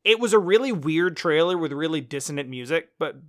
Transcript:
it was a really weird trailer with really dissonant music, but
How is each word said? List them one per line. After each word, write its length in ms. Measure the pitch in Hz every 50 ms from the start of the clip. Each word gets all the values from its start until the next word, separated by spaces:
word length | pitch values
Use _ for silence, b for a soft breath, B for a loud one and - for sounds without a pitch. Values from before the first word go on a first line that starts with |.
| -
it 160 | 202 220 220
was 140 | 240 208 214
a 60 | 214
really 320 | 180 175 202 226 269 269
weird 460 | 226 160 135 160 156 165 180 185 160 -
trailer 400 | - 170 151 160 170 180 185 175
with 140 | 160 143
really 300 | 143 143 160 160 160 151
dissonant 480 | 127 117 143 139 - - 147 143 139 127
music, 400 | 127 123 123 127 160 160 - - _ -
but 160 | 165 143 - 135 156